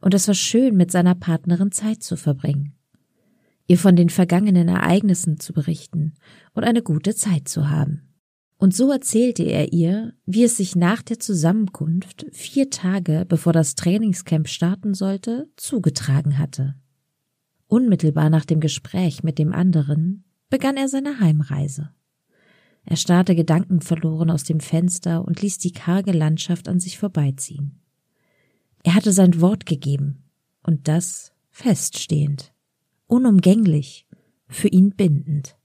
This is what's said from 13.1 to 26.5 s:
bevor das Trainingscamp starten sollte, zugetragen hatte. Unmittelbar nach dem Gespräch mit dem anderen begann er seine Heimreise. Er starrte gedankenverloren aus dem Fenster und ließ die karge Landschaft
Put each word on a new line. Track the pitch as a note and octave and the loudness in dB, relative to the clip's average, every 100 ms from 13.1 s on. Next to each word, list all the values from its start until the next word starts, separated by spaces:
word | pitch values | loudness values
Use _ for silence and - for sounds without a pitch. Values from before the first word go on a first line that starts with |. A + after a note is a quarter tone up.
| D#3 F3+ | -2 0
bevor | E3 - | -2 2
das | E3 D#3 - | 2 0 -2
Trainingscamp | - G3 A3 F3+ - D#3+ D#3 | 0 0 0 -4 -2 -2 -2
starten | - E3+ G3 G#3 | -2 -2 -2 -4
sollte, | F#3+ F#3+ G3 F#3+ A#3+ D4+ _ | -4 -4 -4 -6 -8 -8 _
zugetragen | - B3+ F3+ - - C#3 D3 C#3 | -6 -2 -2 -2 -2 0 0 -2
hatte. | D3 - C3+ C#3 _ _ _ _ _ _ _ _ _ | -4 -4 -6 -8 _ _ _ _ _ _ _ _ _
Unmittelbar | A3 B3+ F#3+ D#3 D3+ D3+ | 0 2 2 2 2 2
nach | D#3+ | 2
dem | D3+ D#3+ | 2 0
Gespräch | D3+ - - F#3+ F#3 C3+ | 0 -4 -8 -4 -2 -2
mit | E3 D#3 | -6 -2
dem | D#3 | -2
anderen | F3 F3+ E3 C#3 D3 E3 G3+ _ _ _ | 0 2 2 0 -2 -2 -4 _ _ _
begann | C4 C4 C#4 | -2 -2 -2
er | C4+ | -2
seine | C4+ C#4 C4+ | -4 -6 0
Heimreise. | F#3+ D3+ D3 C#3+ C#3+ C#3 D3+ _ _ _ _ _ _ _ _ _ | 2 2 0 -4 -6 -8 -14 _ _ _ _ _ _ _ _ _
Er | - E3 | -6 -6
starrte | - F3 F#3 E3+ | 2 2 4 2
gedankenverloren | E3 E3 - F#3 - D#3+ D#3+ D#3 E3 | 2 0 2 -2 -2 -4 -2 -2 -2
aus | E3 | -2
dem | - D#3 | -2 -4
Fenster | - E3 F3+ F3 - E3+ | -2 -2 0 -2 -4 -4
und | F#3 E3 | -4 -4
ließ | G3+ - | -4 -4
die | F3+ | -8
karge | F3 - F3+ G3+ | -6 -2 -2 0
Landschaft | F3 D3+ D#3+ - | 0 0 -2 -2